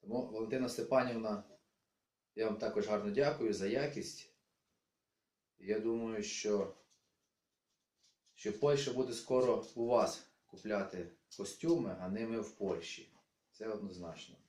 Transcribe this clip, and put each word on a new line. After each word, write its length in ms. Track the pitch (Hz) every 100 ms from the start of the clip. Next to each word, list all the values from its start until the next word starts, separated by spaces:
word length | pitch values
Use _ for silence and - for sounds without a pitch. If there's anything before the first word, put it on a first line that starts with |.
Тому, 260 | 95 120 123
Валентина 420 | 110 113 131 127
Степанівна, 760 | - 110 113 123 117 110 104 - - _ _ _ _ _ _ _
я 120 | - 110
вам 100 | 104
також 300 | 110 104 101
гарно 240 | 104 104
дякую 440 | 104 143 147 113
за 120 | 98 98
якість. 680 | 120 147 113 95 - - _ _ _ _ _ _ _ _ _ _ _ _ _
Я 220 | 95 107
думаю, 420 | 113 117 113 107
що... 540 | 104 - 107 104 95 - _ _ _ _ _ _ _ _ _ _ _ _ _ _ _
що 260 | - 107 101
Польща 320 | 147 143 135
буде 200 | 123 123
скоро 540 | - - 127 127 107 -
у 120 | - 117
вас 400 | 120 104 - - _ _
купляти 680 | 92 107 104 95 90 85 - _ -
костюми, 600 | 101 - 165 170 101 90
а 80 | 92
не 180 | 104 113
ми 140 | 113
в 100 | 107
Польщі. 640 | - 98 87 - - - _ _ _ _
Це 180 | - 110
однозначно. 680 | 104 95 90 85 80 - -